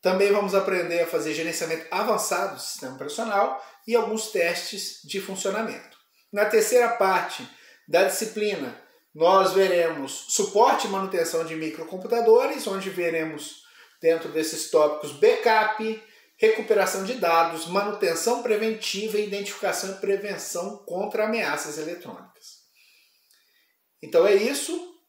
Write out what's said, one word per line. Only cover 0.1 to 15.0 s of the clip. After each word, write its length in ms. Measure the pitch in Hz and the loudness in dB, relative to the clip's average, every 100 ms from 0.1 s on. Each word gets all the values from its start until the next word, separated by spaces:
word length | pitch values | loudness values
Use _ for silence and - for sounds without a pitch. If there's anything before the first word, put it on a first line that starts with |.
| 190 202 | 2 4
vamos 240 | 202 196 | 2 2
aprender 500 | 196 196 185 170 170 | 0 0 -2 -2 -2
a 40 | 165 | 0
fazer 260 | 170 147 | -2 -4
gerenciamento 540 | 151 165 165 160 160 - | -4 -4 -4 -4 -6 -6
avançado 640 | 180 214 202 - - - - | -4 0 0 0 -2 -2 -6
do 60 | |
sistema 340 | - - 131 139 | -12 -10 -12 -10
operacional 680 | 143 - 226 202 220 - - - - | -10 -6 -2 0 0 -2 -12 -20 0
e 80 | 233 | 0
alguns 320 | 208 220 - | 0 -4 -6
testes 720 | - 170 175 - 190 - - 147 | 0 0 0 -8 -10 -10 -12 -8
de 160 | 196 | -8
funcionamento. 760 | 190 190 196 208 220 - - _ _ _ _ | -8 -6 -4 -4 -6 -8 -16 _ _ _ _
Na 140 | 202 214 | 0 4
terceira 440 | 220 208 247 233 | 4 4 4 4
parte 580 | 233 190 180 180 - 120 - - _ _ | 2 2 2 -2 -8 -14 -18 -20 _ _
da 180 | 165 196 | 4 4
disciplina, 760 | - 220 - 208 185 131 - _ _ _ | 0 -6 -4 -2 -2 -6 -10 _ _ _
nós 400 | - 165 190 185 | 2 6 6 6
veremos 720 | 175 185 175 165 156 131 - - | 4 4 4 2 0 -8 -10 -4
suporte 580 | - 190 202 247 - 208 | -2 0 4 6 4 0
e 20 | |
manutenção 560 | 190 190 180 160 165 160 | -4 -4 -2 -2 -2 -4
de 100 | 160 | -6
microcomputadores, 1080 | 156 151 160 190 - 233 226 233 277 294 214 | -8 -8 -12 -10 -2 0 6 6 6 -2 -6
onde 240 | 190 190 | -6 -6
veremos 720 | 170 170 160 160 147 - - _ - - _ | -4 -2 -2 -4 -8 -14 -16 _ -20 -20 _
dentro 280 | 160 165 - | 2 2 0
desses 420 | 156 156 - - | -4 -4 -6 0
tópicos 400 | 160 151 - | 4 4 2